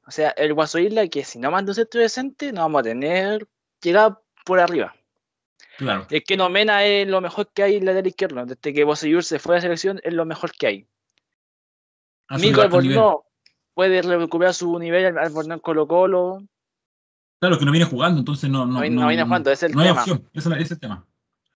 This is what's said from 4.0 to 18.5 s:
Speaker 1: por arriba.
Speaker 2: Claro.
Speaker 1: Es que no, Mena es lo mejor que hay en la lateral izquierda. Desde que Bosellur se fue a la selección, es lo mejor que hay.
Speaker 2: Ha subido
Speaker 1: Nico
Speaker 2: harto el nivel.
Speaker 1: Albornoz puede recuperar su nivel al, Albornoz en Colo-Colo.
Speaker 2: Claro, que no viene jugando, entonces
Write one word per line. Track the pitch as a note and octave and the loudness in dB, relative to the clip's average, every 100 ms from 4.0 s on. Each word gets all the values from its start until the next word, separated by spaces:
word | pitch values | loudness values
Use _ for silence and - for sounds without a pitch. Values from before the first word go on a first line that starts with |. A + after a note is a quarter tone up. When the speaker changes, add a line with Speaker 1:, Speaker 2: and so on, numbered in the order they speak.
| G#3+ G#3 _ _ - | 4 2 _ _ 0
Speaker 1:
por | F#3 | 2
arriba. | F3 E3 F#2+ - _ _ _ _ _ _ _ - | 2 0 -6 -10 _ _ _ _ _ _ _ -8
Speaker 2:
Claro. | C3+ G2 F#2+ | -4 -4 -4
Speaker 1:
Es | D#3 | -6
que | - F#3+ | -2 -2
no, | F#3 | 0
Mena | F#3+ G#3+ G3+ G#3 | 0 2 2 2
es | G3+ G3 | 2 0
lo | F#3+ | -2
mejor | F3+ F#3 G3+ | -4 -6 -6
que | - | -2
hay | G3+ G#3 | 0 2
en | F#3+ | 0
la | |
lateral | F#3 F#3 | 0 -2
izquierda. | F3+ F#3+ C3+ B2 | -4 -6 -6 -10
Desde | B2+ D3+ | -10 -4
que | C#3+ | 0
Bosellur | D3 D3+ D#3 E3 | 0 0 0 0
se | E3+ D#3 | 0 -4
fue | - F3 | 0 0
a | |
la | |
selección, | F3 E3 G3 G3 | 0 -2 -4 -6
es | - | -6
lo | E3+ E3 | -4 -6
mejor | D#3 E3 | -8 -10
que | - B2+ | -6 -4
hay. | G2+ - _ _ _ _ _ _ _ _ _ _ _ _ _ - | -4 -10 _ _ _ _ _ _ _ _ _ _ _ _ _ -10
Speaker 2:
Ha | C#3 | 0
subido | F3 | 4
Speaker 1:
Nico | D3 | 6
Speaker 2:
harto | G3+ F3 | 6 6
el | |
nivel. | C3 G#3+ | 4 4
Speaker 1:
Albornoz | G#3+ D#3 - _ _ _ _ - | 4 2 -4 _ _ _ _ 0
puede | F#3+ F#3 | 2 2
recuperar | F3+ F3 E3 E3+ F#3 F3+ | 2 0 0 0 0 0
su | F3 E3+ | -2 -4
nivel | E3+ F3 F#3 | 0 0 2
al, | E3 | 0
Albornoz | D#3+ D3+ D#3 E3 | -2 -4 -8 -8
en | |
Colo-Colo. | E3+ D#3 D3+ E3+ F#3 F3+ F3+ F#3+ G3+ _ _ _ _ _ _ _ _ _ | -4 -2 0 2 2 2 -2 -6 -14 _ _ _ _ _ _ _ _ _
Speaker 2:
Claro, | F3+ D#3+ | 0 2
que | C#3 | 2
no | |
viene | D#3 E3 | 2 2
jugando, | B2 E3 E3 | 0 0 0
entonces | B2+ D3 C#3+ | -2 -4 -4